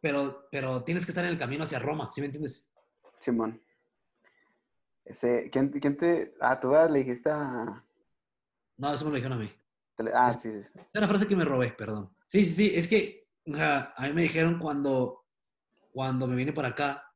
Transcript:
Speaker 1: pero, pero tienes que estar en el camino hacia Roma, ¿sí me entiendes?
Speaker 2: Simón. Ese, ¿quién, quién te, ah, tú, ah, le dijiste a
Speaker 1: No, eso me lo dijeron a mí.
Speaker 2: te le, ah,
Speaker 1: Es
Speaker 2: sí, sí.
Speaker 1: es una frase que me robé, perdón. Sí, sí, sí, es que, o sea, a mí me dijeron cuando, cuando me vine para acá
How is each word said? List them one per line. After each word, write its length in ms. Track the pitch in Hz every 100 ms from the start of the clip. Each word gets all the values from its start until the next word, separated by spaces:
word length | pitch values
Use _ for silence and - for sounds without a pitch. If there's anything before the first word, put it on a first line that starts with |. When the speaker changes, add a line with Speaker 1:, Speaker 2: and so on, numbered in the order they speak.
Speaker 1:
pero, 460 | 160 143 139 135 -
pero 320 | 143 131 127
tienes 220 | 120 175 175
que 60 |
estar 140 | 170 175
en 60 |
el 60 | 170
camino 260 | 123 135
hacia 160 | 160 135
Roma, 300 | 131 151 135
¿sí 80 | -
me 60 | 143
entiendes? 420 | 139 151 - _ _ _ _ - _
Speaker 2:
Simón. 420 | - 117 110 113 _ _ _ _ _ _ _ _ _ _ _ _ _ _
Ese, 460 | - - 120 120 -
¿quién, 180 | 131 139
quién 280 | 143 143 143
te, 360 | 170 170 - -
ah, 180 | 120 127
tú, 140 | 127 151
ah, 140 | 165
le 100 | 143
dijiste 300 | 127 120 156
a 540 | 151 143 123 117 107 _ _ _ _ _ _ _ _ _ -
Speaker 1:
No, 160 | 139
eso 120 | 147 151
me 60 |
lo 40 | 143
dijeron 200 | 127 123
a 40 |
mí. 100 | 107 - _ _ _ -
Speaker 2:
te 80 |
le, 80 | 113
ah, 180 | 123 123 117
Speaker 1:
Es 60 |
Speaker 2:
sí, 80 | 113
sí. 180 | 107 98 -
Speaker 1:
es 80 | - 208
una 120 | 208
frase 200 | 202 208
que 80 | 196
me 100 | 165
robé, 260 | 131 120
perdón. 420 | - 107 107 95 _ _
Sí, 200 | 190 185
sí, 80 |
sí, 180 | 165 208 165
es 120 | 170
que, 400 | 220 - - _ _ -
o 100 | 147
sea, 380 | 156 139 131 -
a 120 | 135
mí 60 |
me 100 | 156
dijeron 340 | 170 160 165 170
cuando, 680 | 156 143 139 131 127 - _ _ _ _ _ _ _
cuando 360 | 131 131 127 127
me 80 | 123
vine 180 | 135
para 160 | 151 127
acá 340 | 113 143 139 -